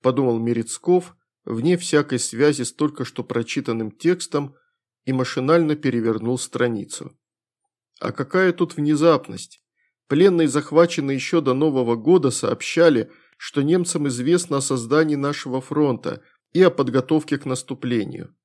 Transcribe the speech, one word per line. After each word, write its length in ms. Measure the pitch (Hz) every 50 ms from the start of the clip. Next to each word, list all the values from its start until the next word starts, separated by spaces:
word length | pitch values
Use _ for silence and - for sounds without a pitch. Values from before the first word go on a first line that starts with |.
подумал 380 | - 127 123 131 135 123 117 113
Мерецков, 760 | 113 117 120 117 113 - - - - 175 180 180 180 - _ _ _ _ _ _ _
вне 320 | - 113 113 120 165 180
всякой 420 | 170 - - - 147 143 - 131 120
связи 440 | - - - 113 143 151 143 131 120
с 100 | - -
только 320 | - 151 147 151 - 127
что 180 | - _ - 120
прочитанным 680 | - - 117 117 - - 139 135 - 117 113 110 110
текстом, 640 | - _ - 165 180 170 - - - 147 143 135 139 _ _ _ _ _ _ _ _ _ _
и 80 | - 131
машинально 640 | 131 127 - - 139 131 139 165 170 165 151 151
перевернул 600 | 151 - 135 123 120 110 113 110 107 107 117 131
страницу. 800 | 123 - - - 123 123 120 113 101 - - - - - - _ _ _ _ _ _ _ _ _ _ _ _ _ _ _ _ _ _
А 100 | - -
какая 400 | - - 139 139 - 185 185 180
тут 240 | 170 - 175 - -
внезапность? 880 | - 147 147 151 147 156 170 156 135 - - - - - - - _ _ _ _ _ _ _ _ _ _ _
Пленные, 400 | 139 151 185 196 180 170 160 143
захваченные 680 | 123 147 147 - 143 160 175 170 170 165 139 139 139
ещё 240 | 131 - - - 170
до 140 | 151 135 127
Нового 420 | 135 147 160 135 131 123 117 117
года, 340 | 117 107 147 180 180 147 131
сообщали, 800 | 117 - - 104 120 - - - - 160 170 165 143 117 104 - - _ _ _ _
что 240 | _ - - - 147
немцам 480 | 139 151 170 180 175 175 - 165 147 139
известно 480 | 123 120 123 147 175 175 175 - 143
о 40 | 139
создании 540 | 131 - 139 123 117 113 139 156 160 156 147
нашего 460 | 143 139 143 143 - - 131 123 131
фронта 640 | 131 - 151 151 151 139 120 - - - 60 - _ _ _ _ _ _
и 100 | _ 175
о 100 | 185 175
подготовке 680 | 180 - 135 127 120 131 127 - 156 156 151 - 147
к 80 | 139 -
наступлению. 880 | 135 131 127 - - 135 - - 123 120 113 101 - - - - - _ _